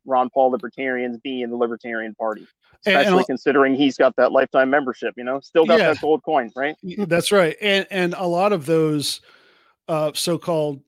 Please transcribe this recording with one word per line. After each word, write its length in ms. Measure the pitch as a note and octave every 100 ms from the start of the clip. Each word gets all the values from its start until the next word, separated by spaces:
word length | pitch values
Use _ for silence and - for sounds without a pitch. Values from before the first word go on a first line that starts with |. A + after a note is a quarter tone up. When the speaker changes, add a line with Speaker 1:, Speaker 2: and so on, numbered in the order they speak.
Speaker 1:
Ron 260 | C3+ C3 B2+
Paul 200 | C#3 C3
libertarians 680 | B2+ A#2+ - C3+ B2 B2 A#2
be 240 | C3+ B2+
in 80 | A#2+
the 60 | A#2+
Libertarian 580 | A#2 A#2 B2 A2+ A2
Party, 320 | G#2+ A2 G2+ F2+ _ _ _ G#3
Speaker 2:
And, 80 |
and 80 | F#3+
Speaker 1:
especially 200 | G3+ -
Speaker 2:
a 40 | -
Speaker 1:
considering 480 | B2+ - C#3 C3+
he's 220 | C3 C#3 B2+
got 200 | C3 B2
that 160 | B2
lifetime 380 | C3+ C3 C#3 C3
membership, 440 | D3 B2+ - A#2 A#2+
you 80 |
know, 160 | B2 C#3
still 260 | - E3 D#3+
got 120 | E3+
Speaker 2:
Yeah. 140 | E3
Speaker 1:
that 80 | D3+
gold 220 | D3+ D#3
coin, 280 | - D3 A#2 -
right? 200 | C#3+ D#3
Speaker 2:
Y-, 220 | F#3 F#3+ F3+
that's 260 | E3+ -
right. 240 | G3+ E3 -
And, 260 | G#3 G3 F#3+
and 240 | F#3+ F3 E3+
a 100 | F3+
lot 260 | F3 G3+
of 120 | F#3+
those, 560 | C#3 D#3+ D#3 D3+ C3+ - - _ _ _ _ _ -
uh, 240 | D#3 D3+
so-called, 640 | - - E3 - D#3+ D3 C#3